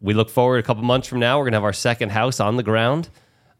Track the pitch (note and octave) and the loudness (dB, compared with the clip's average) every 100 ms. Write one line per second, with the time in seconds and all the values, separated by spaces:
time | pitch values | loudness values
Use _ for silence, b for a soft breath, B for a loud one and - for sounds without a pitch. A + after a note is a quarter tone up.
0 | G2 G#2+ A2 - B2 B2 A2 A2 A#2+ C3 | 0 0 2 2 2 2 0 -2 0 0
1 | - B2 A#2+ C#3+ C3 G#2+ G#2 G2 B2 A#2 | -2 -2 0 2 0 0 0 -2 -2 -2
2 | G#2+ G#2+ B2 B2+ G#2 A#2+ G#2 A2 A#2 D3+ | -2 0 0 0 0 0 0 0 0 0
3 | E3 b b b b | -4 b b b b